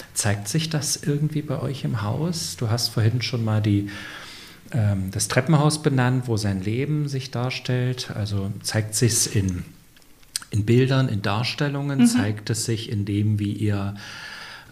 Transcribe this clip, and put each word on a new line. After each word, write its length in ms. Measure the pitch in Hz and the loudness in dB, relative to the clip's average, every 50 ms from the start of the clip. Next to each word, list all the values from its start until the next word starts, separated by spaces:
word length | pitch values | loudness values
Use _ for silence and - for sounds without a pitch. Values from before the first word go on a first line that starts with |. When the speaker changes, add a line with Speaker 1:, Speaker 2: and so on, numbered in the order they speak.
| - - - | -16 -8 -4
Speaker 1:
zeigt 320 | - - 107 101 104 104 - | -2 0 0 0 0 -2 -2
sich 220 | - 156 160 - | -2 -2 0 0
das 260 | - 147 - - - | -2 -2 -2 -2 -4
irgendwie 460 | - - 156 143 147 151 151 156 147 | -2 0 0 0 2 0 0 0 -2
bei 180 | 147 - 131 - | -2 -2 -4 -2
euch 240 | 123 139 135 135 - | -2 -4 -4 -4 -4
im 160 | 147 127 107 | -2 -2 -2
Haus? 560 | 101 104 110 - 156 180 170 165 - - - | -2 -2 0 0 0 -2 -2 -4 -6 -6 -6
Du 140 | - 123 110 | -4 -2 0
hast 180 | 117 120 - - | 0 0 0 -2
vorhin 320 | - 123 104 113 117 123 | 0 2 2 4 2 2
schon 240 | 113 - - 117 113 | -2 -2 -2 0 0
mal 160 | 110 107 107 | 2 2 4
die, 300 | 104 110 101 101 101 - - - - - - - - - - - - - - - - - | 4 4 4 4 2 -2 -8 -10 -12 -12 -14 -14 -16 -16 -16 -18 -18 -20 -20 -20 -12 -4
ähm, 380 | - 120 107 101 101 95 95 95 | 0 2 2 2 2 2 -2 -4
das 180 | - 107 - - | -2 -4 -2 0
Treppenhaus 540 | - 127 127 - 165 139 147 151 151 - | 2 2 4 4 4 6 6 4 2 2
benannt, 420 | - 151 135 131 123 123 127 131 123 | 0 2 2 4 4 4 2 2 0
wo 120 | 123 113 101 | 0 -2 0
sein 240 | 98 101 98 95 | 0 0 0 0
Leben 440 | 92 104 110 123 143 147 151 151 147 | 0 -2 -2 0 0 0 0 -2 -2
sich 240 | 139 135 131 131 - | -2 -4 -4 -6 -4
darstellt. 800 | - 120 123 131 131 - - - 123 123 123 127 127 123 - - - | -4 -4 -2 -2 -4 -6 -2 -2 0 0 2 0 -2 -4 -6 -8 -4
Also 360 | 110 104 104 104 98 98 98 - - | -4 -4 -2 -2 -2 -2 -4 -6 -6
zeigt 320 | - - - 110 104 107 - | -6 -2 -2 0 -2 0 0
sich's 320 | - 127 113 - - - | 2 2 4 4 2 0
in, 360 | - - 107 95 95 90 90 85 - - - - - - - - - - - - - - - - - | 2 2 2 2 2 0 -2 -6 -10 -14 -20 -20 -20 -20 -20 -20 -20 -20 -20 -18 -10 -10 -10 -8 -4
in 140 | - 104 104 | -2 -2 2
Bildern, 460 | 113 117 123 131 131 135 131 131 127 | 4 6 6 6 4 4 4 2 2
in 100 | 113 98 | 0 0
Darstellungen? 760 | 104 104 98 113 123 - - - 151 143 139 139 143 143 139 135 | 0 0 0 0 -2 -2 -2 -2 -2 -2 -2 -2 -2 -2 4 4
Speaker 2:
Mhm. 80 | 120 | 4
Speaker 1:
Zeigt 420 | - 233 120 101 104 104 - - - | 6 6 4 0 0 -2 -4 -4 -4
es 160 | 113 - - | -4 -2 -2
sich 260 | - 113 107 107 - | -2 -2 -4 -4 -4
in 140 | - 104 101 | -2 -2 -2
dem, 340 | 104 101 104 104 107 107 104 | 0 0 2 2 2 2 2
wie 140 | 104 101 | 0 -2
ihr, 420 | 104 - 107 104 101 101 98 101 101 101 - - - - - - - - - - - - - - | -2 0 0 0 0 0 -2 -4 -6 -8 -12 -14 -14 -14 -14 -14 -14 -14 -16 -16 -16 -18 -14 -6